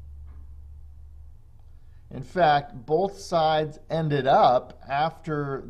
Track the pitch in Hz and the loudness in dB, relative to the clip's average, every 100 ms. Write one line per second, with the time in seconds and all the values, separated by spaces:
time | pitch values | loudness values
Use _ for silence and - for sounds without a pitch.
0 | - - - - - - - - - - | -16 -16 -16 -16 -16 -16 -18 -18 -18 -18
1 | - - - - - - - - - - | -18 -18 -18 -20 -20 -20 -20 -20 -20 -20
2 | - 127 139 180 160 143 143 131 120 160 | -14 -12 -6 2 4 4 0 -12 -2 0
3 | 196 - - 170 156 156 156 - - 160 | 0 -4 -2 2 4 2 0 -6 -6 -2
4 | 156 143 131 180 175 123 - - - 139 | 0 0 4 6 6 4 0 -16 -6 -2
5 | 160 - - 151 143 135 | -2 -4 -6 -4 -4 -6